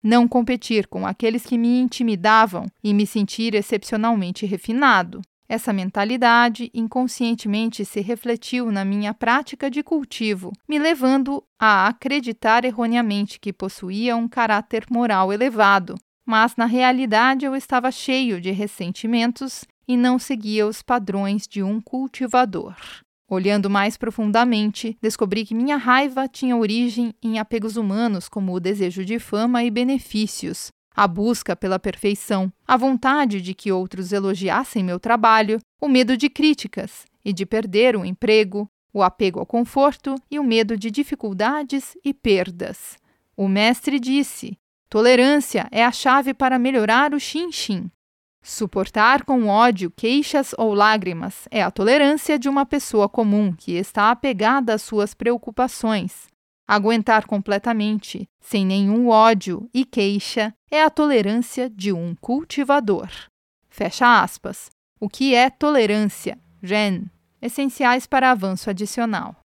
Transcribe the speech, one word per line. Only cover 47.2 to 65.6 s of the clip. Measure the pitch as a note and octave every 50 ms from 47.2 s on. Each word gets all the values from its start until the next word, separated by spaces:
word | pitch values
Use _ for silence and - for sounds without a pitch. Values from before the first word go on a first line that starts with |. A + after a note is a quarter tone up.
| - - - D4+ F4 F4 D#4 - - - G3+ F3+ F3 F3 _ _ _ _ _ _ _ _ _ _ _ -
Suportar | - - A3 F3+ - G3 F#3 - - A3 G#3+ A#3 C4 D4 -
com | - C4+ B3+ A3+ G#3
ódio, | G3 G#3+ A#3 B3 A3+ F3+ F#3+ E3+
queixas | - - - A3+ B3+ C#4+ D4 - - D4 C4+ - -
ou | - A#3 A3
lágrimas | G#3 G3+ G3+ G#3+ A3 A3 F#3 F#3 F3 E3 F3 F#3 - - - -
é | - A3 F#3+
a | F3+
tolerância | - - G3 G#3+ B3+ D4+ C#4+ C#4 D4+ D4 - - D4+ C#4+
de | A#3 C#4
uma | C#4 C#4 C#4
pessoa | - - C#4+ - - - G#3+ G3+ G3
comum | - - A3+ G#3 G3+ G#3 G#3 F#3+
que | E3+ D#3+ - -
está | E3+ E3+ F#3+ - - A3 G#3 A3
apegada | B3 A#3+ - C#4 B3 F#3 A#3 A3 C4 C#4 B3+ A3
às | A3 G#3+
suas | - - A3 G#3 G3+ G#3 -
preocupações. | _ A#3+ A#3 A#3+ A#3+ - - A3 - B3 B3+ - - - A3 A3 G3+ E3+ F3+ - - - _ _ _ _ _ _ _ _
Aguentar | - G#3 G#3 G3 A3 A#3 A3+ G3+ - A3+ A3 -
completamente, | - A3 G3+ G3 - G#3 G3+ - A#3 A#3 G#3+ G#3 G#3+ G#3+ G#3 - - - F#3+ F#3+ _ _ _
sem | _ - - G3+ F#3+
nenhum | F#3+ F#3+ G3+ G3 G3 G#3+ A#3 B3 A#3+
ódio | A3 A3 A3 A3+ A3+ G3 - F#3+ F3 F#3 G3+ A#3+ _
e | B3 C4
queixa, | _ - A#3 G3+ G3 G3+ G3+ - - - A#3+ G#3+ A3 A3 _ _ _
é | D4 D4+
a | D#4 D4+
tolerância | D4+ - D4+ D4 C#4 A3+ G3+ G3 G#3+ A#3+ A#3+ - - - B3 B3+
de | A3 G3 F#3 G#3
um | F#3+ E3+ E3+ F3 E3 -
cultivador. | - - A#3+ C#4+ E4 _ - C#4+ C#4 B3 C#4 D4 A#3+ G#3 G3 - - F#3 - - - _ _ _ _ _ _ _ _ _
Fecha | _ - G#3+ F3+ - - C4 A#3+ A#3+ G#3
aspas. | F3 E3+ - - _ F#3+ F#3+ - - - _ _ _ _ _ _
O | G#3+ G3
que | - - C4+ C#4 B3+
é | A#3+ B3+ C4
tolerância? | B3+ _